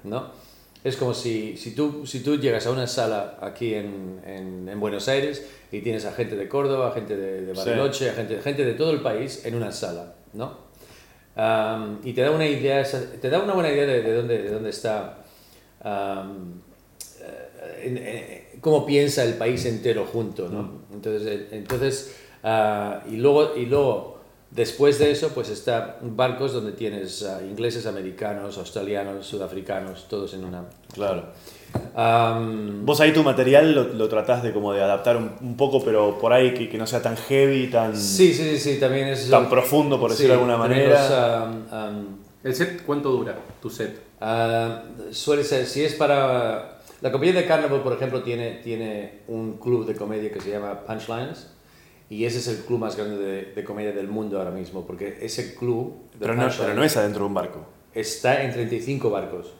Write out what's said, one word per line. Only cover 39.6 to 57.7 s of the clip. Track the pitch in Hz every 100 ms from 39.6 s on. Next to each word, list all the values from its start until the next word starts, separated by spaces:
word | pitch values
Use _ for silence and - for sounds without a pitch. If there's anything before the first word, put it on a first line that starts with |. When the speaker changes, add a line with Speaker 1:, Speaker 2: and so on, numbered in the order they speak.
| 127 143 147 131
Speaker 2:
por | 117
Speaker 1:
Sí, | 110
Speaker 2:
decirlo | 135 127
de | 123
alguna | 117 113
Speaker 1:
también | 131 139
Speaker 2:
manera. | 143
Speaker 1:
los, | 135
am, | 131 120 117 113 113 113
am, | 110 107 104 101 98 - -
Speaker 3:
¿El | 131 127
set | 175 - -
cuánto | 143 143
dura, | 123 110 - - -
tu | 113
set? | - 107 - - -
Speaker 1:
Ah, | 110 113 113 113 117 117 - - 98
suele | 110 - 147
ser, | 135 135 123
si | 139
es | 151
para, | 151 147 139 135 123 117 107 - - - -
la | 131
compañía | 127 160 185
de | -
Carnival, | 156 147 139
por | 131
ejemplo, | 120 131 123
tiene, | 120 120 117 117
tiene | 117 113 110 104 101 - -
un | 113 113 104
club | 123 120 110
de | 107
comedia | 104 107 107
que | 95
se | 92
llama | 104 101 101 -
Punchlines, | 107 - 117 135 165 - - _ _ - _ _
y | 107 117
ese | 120
es | 120
el | 107 -
club | 120
más | 110 98
grande | 104 101
de, | 98 98 92
de | -
comedia | 101 104 104
del | 101 98
mundo | 107 107 98
ahora | 90
mismo, | 92 85 92 85
porque | 90 101 -
ese | - - 92
club | - 120 117 120 - -
de | 113
Speaker 2:
Pero | 104
no, | 117 131
pero |
no | 123 104
Speaker 1:
Punchlines | 104 151
Speaker 2:
es | 131
adentro | 104 101
de | 101
un | 95
barco. | 87 80 78